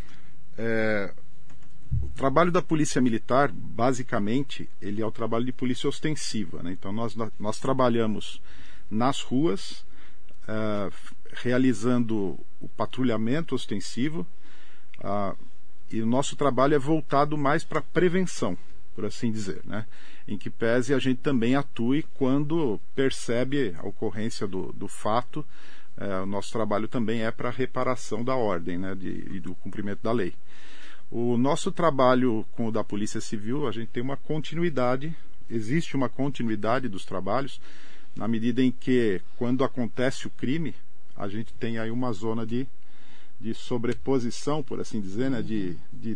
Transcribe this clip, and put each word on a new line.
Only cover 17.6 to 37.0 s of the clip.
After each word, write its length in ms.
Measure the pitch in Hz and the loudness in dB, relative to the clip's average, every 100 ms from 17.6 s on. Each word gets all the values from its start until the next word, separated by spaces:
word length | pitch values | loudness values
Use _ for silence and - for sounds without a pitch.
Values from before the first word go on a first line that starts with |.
pra 180 | - 156 | 0 -2
prevenção, 760 | - - 175 175 180 - 110 90 - - - | 0 2 2 2 0 0 0 0 0 -2 -2
por 120 | - 104 | -2 -2
assim 260 | - 117 | 0 0
dizer, 300 | 110 95 82 - | 0 0 0 0
né? 200 | 98 110 - - - - | 0 0 0 0 -2 -2
Em 100 | 107 | -2
que 120 | 110 | -2
pese 440 | - 113 120 120 | 0 2 2 2
a 60 | 135 | 2
gente 200 | 131 127 | 2 2
também 360 | 151 135 113 135 | 2 2 4 2
atue 480 | 139 - 117 143 160 - | 2 0 2 2 0 0
quando 640 | 131 139 147 165 147 95 - - | 2 2 2 2 2 0 0 0
percebe 800 | 135 - - 117 127 143 123 80 | 0 0 0 0 2 0 0 0
a 80 | 98 | 0
ocorrência 600 | - 110 110 110 - 104 | 0 0 0 0 0 0
do, 260 | 92 - | 0 0
do 140 | - 101 | 0 -2
fato, 580 | - 107 113 - 156 147 - - - - - | 0 2 0 0 -2 -2 -2 -2 -2 -2 -2
é, 240 | 101 95 | 0 0
o 60 | 95 | 0
nosso 260 | 101 - | 0 0
trabalho 360 | 117 107 101 110 | 0 0 0 0
também 360 | 131 107 117 | 0 0 0
é 80 | 113 | 0
pra 200 | - 123 | 0 -2
reparação 720 | 117 127 - 127 120 - 107 | 0 0 0 0 0 0 0
da 120 | 120 131 | 0 0
ordem, 420 | 110 87 85 87 | 2 0 0 0
né, 180 | 92 98 | 0 -2
de, 320 | 90 87 85 | -2 -2 -2
e 80 | 95 | -2
do 140 | - 90 | -2 -2
cumprimento 440 | 104 98 104 101 | -2 -2 -2 -2
da 100 | 110 | 0
lei. 220 | 117 90 - - - - - - - - | 0 0 -2 -2 -2 -2 -2 -2 -2 -2
O 260 | 113 120 117 | 0 2 2
nosso 340 | 131 156 - | 2 2 0
trabalho 720 | 185 165 139 127 127 127 110 101 | 0 2 4 4 4 4 2 0
com 140 | - 113 | 0 0
o 40 | |
da 120 | 110 | 0
Polícia 380 | 104 104 104 113 | 0 0 0 -2
Civil, 460 | 101 110 101 139 139 | -2 -2 -2 -2 -2
a 40 | |
gente 180 | 110 113 | -2 -2
tem 120 | - | -2
uma 160 | 127 135 | -2 -2
continuidade, 1000 | - 156 147 156 175 131 123 131 147 165 - - - | 0 -2 0 0 0 2 2 0 0 -2 -2 -2 -2
existe 480 | 117 107 156 160 139 | 0 0 0 2 0
uma 140 | 123 | 0
continuidade 800 | - 139 - 120 107 107 127 127 | 0 0 0 0 0 2 0 0
dos 160 | 92 | -2